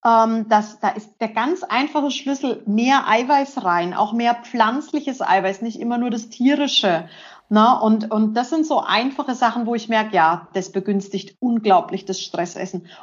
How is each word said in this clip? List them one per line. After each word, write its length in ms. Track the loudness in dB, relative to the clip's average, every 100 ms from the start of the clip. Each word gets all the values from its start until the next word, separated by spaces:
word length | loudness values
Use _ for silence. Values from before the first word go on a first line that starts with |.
Ähm, 420 | 4 4 4 0 2
das, 300 | 2 0 -4
da 120 | -4
ist 260 | -4 -12 _
der 80 | -6
ganz 360 | -2 -2 -4
einfache 460 | -2 -2 -2 -2 -2
Schlüssel, 520 | -4 -6 -4 -4 -4 -2
mehr 420 | 0 2 2 2
Eiweiß 560 | 0 2 2 0 -4
rein, 300 | -2 0 -2
auch 180 | -2 -2
mehr 220 | 0 0 0
pflanzliches 840 | -4 0 2 0 -4 -6 -6 -6
Eiweiß, 400 | 2 2 2 -4
nicht 180 | -8 -6
immer 180 | -4 -2
nur 120 | -2
das 180 | -4 -8
tierische. 800 | 0 2 2 0 0 0 0 -4 -20 -20 -20 _
Na, 280 | 4 6 6
und, 320 | 4 2 0
und 240 | 0 0
das 160 | 0 -2
sind 160 | -2 0
so 140 | 0
einfache 540 | 0 0 -2 -4 -6
Sachen, 320 | 0 0 0 -4
wo 80 |
ich 140 | -4 0
merke, 260 | -2 0
ja, 340 | 2 2 2 -4
das 180 | -6 -4
begünstigt 680 | -6 -2 -4 -2 -10 -10 _
unglaublich 640 | -2 0 4 4 2 -10
das 160 | -8 -8
Stressessen. 680 | -6 -6 -6 -6 -8 -8 -12 -20